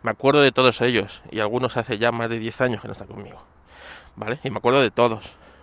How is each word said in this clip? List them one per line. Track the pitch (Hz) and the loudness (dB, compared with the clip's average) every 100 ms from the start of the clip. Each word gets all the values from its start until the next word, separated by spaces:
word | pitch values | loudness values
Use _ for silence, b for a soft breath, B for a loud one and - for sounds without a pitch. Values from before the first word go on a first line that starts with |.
Me | 113 | -8
acuerdo | 107 135 147 | -2 2 6
de | 139 | 4
todos | 131 127 - | 6 2 4
ellos, | 120 117 101 - - | 0 0 -2 -8 -12
y | 110 | -6
algunos | 107 123 127 123 | -4 -2 -4 -4
hace | 113 107 | -4 -2
ya | 117 | -2
más | 117 117 | 0 -4
de | 113 | -6
diez | 113 - | -6 -2
años | 127 110 | -2 -2
que | 107 | -8
no | |
están | 104 98 | -16 -16
conmigo, | 101 98 - - _ _ B B B B - | -16 -18 -20 -20 _ _ B B B B -14
¿vale? | 107 123 | -10 -8
Y | 127 | -8
me | 104 | -4
acuerdo | 120 139 | 2 4
de | 117 | 2
todos. | 117 117 107 - - b b | 4 2 2 -10 -20 b b